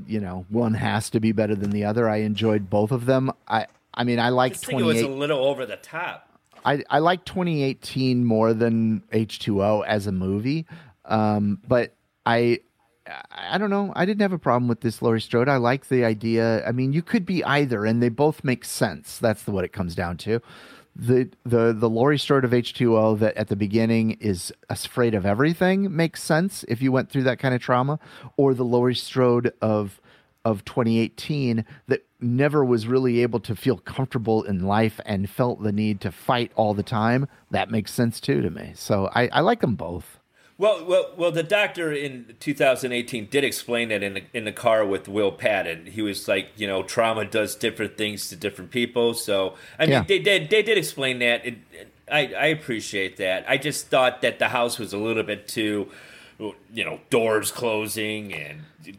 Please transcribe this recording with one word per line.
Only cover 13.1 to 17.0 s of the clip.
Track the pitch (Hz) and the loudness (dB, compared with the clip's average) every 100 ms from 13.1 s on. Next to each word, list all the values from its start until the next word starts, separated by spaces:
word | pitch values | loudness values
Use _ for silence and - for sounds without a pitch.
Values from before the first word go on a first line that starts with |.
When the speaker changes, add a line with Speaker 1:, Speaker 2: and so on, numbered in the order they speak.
| 71 - - 90 | -16 -16 -14 -6
Speaker 1:
I | 175 | -4
don't | 208 | 0
know. | 196 196 - | -2 -2 -2
I | 180 | -2
didn't | 208 | 0
have | 202 | 0
a | 180 | 0
problem | 139 123 123 | 2 2 2
with | 117 | 0
this | 117 - | -2 0
Laurie | 117 113 | 0 0
Strode. | - 117 131 | 0 0 2
I | 135 | 2
like | 120 135 - | 2 0 0
the | 127 117 | 2 2
idea. | 107 113 113 113 113 - | 0 0 2 2 0 0
I | |
mean, | 123 131 | -2 0
you | 151 | -2